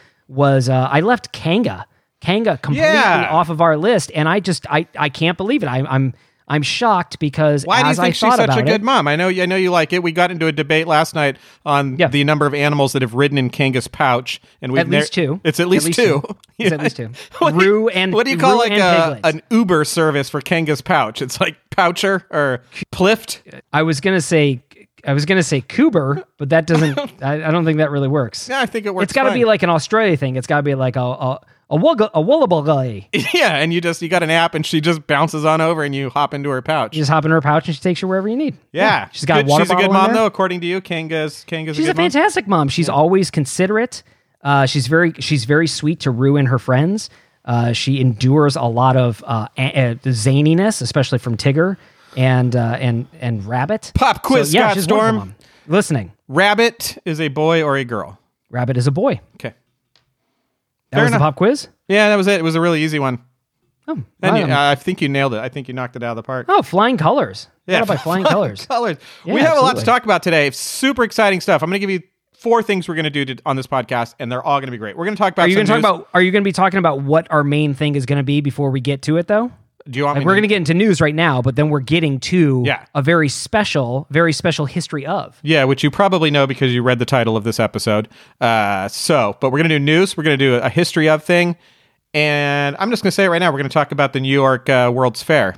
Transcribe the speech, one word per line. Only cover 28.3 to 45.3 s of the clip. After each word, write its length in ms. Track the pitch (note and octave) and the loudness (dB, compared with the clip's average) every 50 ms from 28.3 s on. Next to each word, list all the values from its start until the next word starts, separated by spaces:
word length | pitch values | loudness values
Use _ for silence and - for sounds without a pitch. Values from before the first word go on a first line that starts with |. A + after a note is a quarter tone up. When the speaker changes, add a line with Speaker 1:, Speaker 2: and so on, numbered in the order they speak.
| - - - B3 | -6 -10 -10 -6
Speaker 2:
Yeah, 120 | C4 C#4 | -2 -2
I 60 | B3 | -2
think 200 | - - A3+ G3+ | -2 -4 -4 -6
it 80 | G#3 F#3 | -4 -4
works 80 | F#3 G3 | -4 -4
Speaker 1:
It's 60 | - - | -2 0
gotta 180 | C4+ C4 B3+ | 0 0 0
Speaker 2:
fine. 80 | G#3 B3 | 2 2
Speaker 1:
be, 40 | A#3 | 2
like, 200 | A3 G#3+ D#3+ F#3 | 2 2 2 2
an 60 | F3 | 0
Australia 460 | E3+ D3+ - - G#3+ A3 A3 G3 D#3+ | 0 0 0 0 0 2 2 2 2
thing. 200 | C3+ C#3+ C3 B2+ | 0 -2 -4 -4
It's 100 | C3 A#2+ | -4 -4
gotta 160 | - D3+ D3 C#3 | -2 -2 0 0
be 120 | C#3+ C#3 | 0 -2
like 180 | C3 C3 B2+ B2 | 0 -2 -2 -2
a, 40 | C3 | -2
a, 400 | B2 B2 C3 - C#3+ B2+ C3+ - _ _ _ _ _ - | -4 -4 -4 -4 -4 -6 -6 -6 _ _ _ _ _ -2
a 80 | C#3+ | 0
wugga, 320 | D#3 A3 D#4+ E4 G#3+ G#3+ G#3+ - | 2 4 4 4 2 0 0 0
a 80 | D#3 D#3 | 0 2
wullabuggly. 840 | G#3+ D4 E4 C#4 F#3 F3 D#3 C#3+ D#3 D3+ C3+ C3 B2 G#2+ G2 G2 _ - | 2 2 2 2 2 2 0 2 2 0 0 0 -2 -6 -10 -10 _ -6
Speaker 2:
<laughs> 220 | G#3+ G#3 - - | -4 -4 -2 0
Yeah, 220 | F4 C#4+ G3+ D#3 C#3 | 2 2 2 2 0
and 140 | D#3 E3 E3+ | 0 0 -2
you 80 | F3 E3+ | -2 -2
just, 180 | E3+ E3 - | -2 -4 -4
you 80 | E3+ D#3 | -4 -2
got 140 | F3+ F3 E3+ | 0 0 0
an 80 | D#3 | 2
app, 240 | D#3+ E3 E3 E3+ - | 2 2 2 0 0
and 100 | D#3 D#3 | -4 -4
she 160 | - E3+ D#3 | -2 -2 0
just 260 | D3 E3+ E3 D3+ - | 0 0 -2 -2 -2
bounces 380 | - D3 C#3 D#3+ D#3 - D#3 D3+ | -2 0 0 0 0 -2 -2 0
on 160 | D#3 D#3 D#3+ | 0 2 2
over, 220 | D#3+ D#3+ E3+ D#3 D3 | 2 0 0 -2 -2
and 100 | C#3+ C#3 | -4 -4
you 140 | C3+ C#3 B2+ | -6 -6 -4
hop 240 | - C#3+ C#3+ C#3 D3 | -2 -2 -2 -2 -4
into 160 | C#3+ C#3 C#3+ | -6 -6 -4
her 140 | C3+ B2+ A#2+ | -4 -4 -4
pouch. 340 | - D#3 D3 A2+ A2 D#3 | -2 -2 -2 -2 -4 -4
Speaker 1:
You 60 | D#3 D3 | -4 -2
just 80 | C3+ | 0
hop 160 | D#3+ D#3 D3+ | 0 0 2
in 40 | D#3 | 2
her 120 | D#3+ D#3+ C3+ | 2 2 2
pouch, 240 | D3 D3 D#3+ - F3+ | 2 0 0 0 -4
and 80 | D3+ | -8
she 60 | - - | -4 -2
takes 180 | F#3 F3 - | -4 -2 -2
you 80 | G3 F#3 | -4 -4
wherever 180 | F#3 F#3+ F#3+ G#3+ | -2 -2 -2 -2
you 80 | A#3 | -4
need. 200 | C4+ D#4 C#4 - - _ _ - | -4 -4 -6 -6 -10 _ _ -4
Speaker 2:
Yeah. 360 | D#3+ G3 G#3+ F#3+ B2+ G2 - - | -2 0 2 0 0 -2 -6 -10
Speaker 1:
She's 140 | - D3 | -8 -2
got 140 | C#3+ D#3+ D3 | 0 2 2
a 20 | C#3 | 2
Speaker 2:
Good, 80 | C#3 | 4
Speaker 1:
water 140 | C#3+ D#3 F3 | 4 4 4
Speaker 2:
she's 60 | F#3 | 2
a 40 | F3+ | 2
Speaker 1:
bottle 140 | F3+ G3 F#3+ | 2 2 2
Speaker 2:
good 60 | G3 | 4
Speaker 1:
in 60 | F#3+ | 4
Speaker 2:
mom, 60 | F#3+ A3 A3 | 4 4 2
Speaker 1:
there. 100 | A3 A3 | 2 2
Speaker 2:
though. 40 | |
According 360 | G3+ - - F#3+ F3+ F3+ F3 E3+ | 0 0 0 -2 -2 -2 -4 -4
to 40 | |
you, 140 | E3+ F3+ F#3+ | -4 -4 -6
Kanga's, 640 | F#3 - F3 D#3+ D#3+ D#3 D#3+ D#3+ D3+ D3 - - - | -6 -6 -6 -6 -6 -4 -4 -4 -4 -4 -8 -12 -12
Kanga's 300 | - E3+ D#3+ D#3+ D#3+ D3+ | -10 -8 -8 -6 -6 -4
a 40 | D3+ | -2
Speaker 1:
She's 60 | D#3+ E3 | 0 0
Speaker 2:
good 80 | D#3+ | 0
Speaker 1:
a 20 | E3 | 0
fantastic 500 | E3+ F3+ - C#4+ F4 G#4 - F#4+ G#3 G3 | 0 0 2 2 0 2 0 -2 -2 0
mom. 200 | F#3+ D#3+ C#3+ C3+ | 0 2 2 0
She's 180 | - F3 D#3+ - | 0 -2 -2 0
Speaker 2:
Yeah. 60 | C#3+ | 2
Speaker 1:
always 360 | C#3 D#3 E3+ F#3+ F#3+ F3+ - | 2 2 4 4 2 0 0
considerate. 720 | - D#3 C#3+ - - - F#3 F#3+ G#3+ A3 A#3+ - - - - _ _ _ _ _ _ _ - | -2 -4 -4 -4 -2 -2 -2 0 0 -2 -2 -4 -6 -12 -20 _ _ _ _ _ _ _ -2
Uh, 220 | C#3+ C#3+ C#3 C3+ | 0 2 2 2
she's 220 | B2+ - D3 A#2+ | 2 0 -2 -2
very, 260 | A#2+ D#3+ E3 F3 E3 E3 - | 2 2 2 2 2 0 -4
she's 260 | C3 - | -4 -2